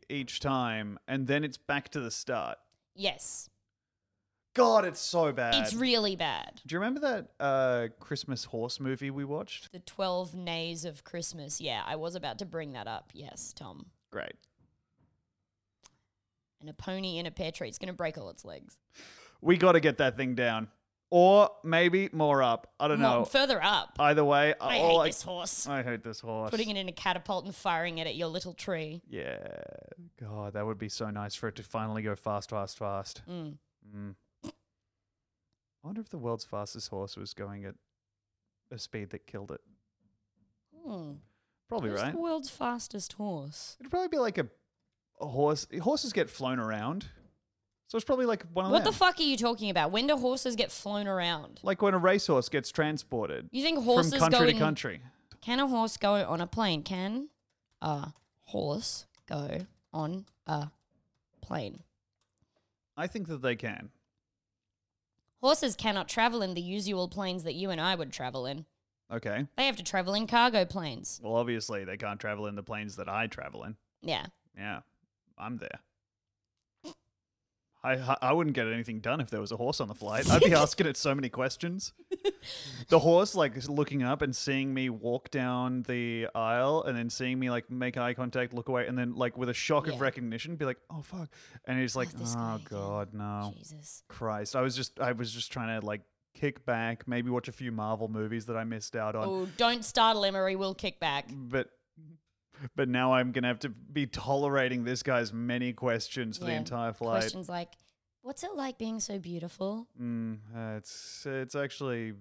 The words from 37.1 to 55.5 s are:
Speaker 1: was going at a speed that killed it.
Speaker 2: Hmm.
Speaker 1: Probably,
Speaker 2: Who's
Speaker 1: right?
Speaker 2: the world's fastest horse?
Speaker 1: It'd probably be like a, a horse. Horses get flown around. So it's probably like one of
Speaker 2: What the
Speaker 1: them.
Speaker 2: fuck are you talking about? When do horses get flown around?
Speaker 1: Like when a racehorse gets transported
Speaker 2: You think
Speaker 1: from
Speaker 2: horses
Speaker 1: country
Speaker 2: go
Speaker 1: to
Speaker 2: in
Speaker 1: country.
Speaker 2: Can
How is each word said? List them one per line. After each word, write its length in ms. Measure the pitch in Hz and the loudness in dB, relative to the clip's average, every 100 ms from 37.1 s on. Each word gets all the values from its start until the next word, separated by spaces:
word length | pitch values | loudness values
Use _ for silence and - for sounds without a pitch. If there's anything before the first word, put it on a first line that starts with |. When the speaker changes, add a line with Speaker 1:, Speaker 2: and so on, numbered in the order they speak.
| - | -8
Speaker 1:
was 200 | 98 - | -12 -10
going 280 | 101 101 98 | -10 -8 -12
at 100 | - _ _ _ _ _ _ _ _ _ | -14 _ _ _ _ _ _ _ _ _
a 80 | 120 | -14
speed 320 | - 113 101 | -10 -10 -10
that 160 | 107 - | -12 -12
killed 240 | 104 98 | -12 -10
it. 100 | 67 _ _ _ _ _ _ _ _ _ _ _ 302 | -12 _ _ _ _ _ _ _ _ _ _ _ -18
Speaker 2:
Hmm. 280 | 330 190 151 143 _ _ _ _ - | -12 -10 -10 -14 _ _ _ _ -6
Speaker 1:
Probably, 220 | 233 113 | -4 -2
Speaker 2:
Who's 100 | 101 | -2
Speaker 1:
right? 100 | - | -2
Speaker 2:
the 60 | 330 | -2
world's 300 | 339 320 269 | -2 -4 -6
fastest 640 | - 240 240 - 208 - | -6 -6 -6 -8 -10 -10
horse? 640 | - 208 156 139 - - - | -8 -6 -6 -8 -12 -16 -16
Speaker 1:
It'd 120 | 254 | -4
probably 160 | 359 370 | -2 0
be 100 | 311 | 2
like 220 | 233 190 | 2 2
a, 80 | 127 _ _ _ _ _ _ - | -4 _ _ _ _ _ _ -10
a 60 | 147 | -4
horse. 400 | 127 147 147 - 160 | 4 4 4 -2 -2
Horses 300 | 180 302 247 | 0 0 0
get 180 | 175 156 | 0 0
flown 280 | - 131 127 | 0 -2 0
around. 460 | 110 107 113 190 - - - _ _ _ _ _ _ | 0 -2 -2 -4 -8 -16 -20 _ _ _ _ _ _
So 100 | 226 | -6
it's 80 | 226 | 0
probably 200 | 254 240 | 2 4
like 180 | 214 165 | 0 -2
one 140 | 175 190 | -2 4
of 60 | |
Speaker 2:
What 120 | 320 | 4
the 60 | - | 4
Speaker 1:
them. 80 | - | 4
Speaker 2:
fuck 220 | 370 349 | 4 6
are 40 | |
you 140 | 294 262 | 2 2
talking 320 | 233 233 214 | 0 0 0
about? 220 | 175 151 | 2 4
When 160 | 208 277 | 2 2
do 100 | 294 | 2
horses 380 | 247 262 254 226 | 2 0 -2 0
get 160 | - | -2
flown 360 | - 202 208 202 | -2 -4 -2 0
around? 520 | 190 170 160 - - | 0 0 -2 -6 -6
Speaker 1:
Like 220 | - 185 | -2 2
when 100 | 202 | 4
a 60 | 185 | 6
racehorse 500 | 180 196 - 135 - | 6 6 6 4 4
gets 220 | 143 - | -2 -2
transported 760 | - 151 156 - 120 87 67 - | 0 0 0 -4 -4 -2 -4 -6
Speaker 2:
You 100 | 254 | -2
think 160 | 302 311 | 0 2
Speaker 1:
from 80 | 233 | 6
Speaker 2:
horses 280 | 240 165 - | 6 6 6
Speaker 1:
country 240 | 165 240 | 6 8
Speaker 2:
go 60 | 240 | 8
Speaker 1:
to 60 | |
Speaker 2:
in 60 | - | 6
Speaker 1:
country. 440 | 156 147 127 85 123 _ _ - | 4 2 -4 -6 -14 _ _ -14
Speaker 2:
Can 180 | - | -2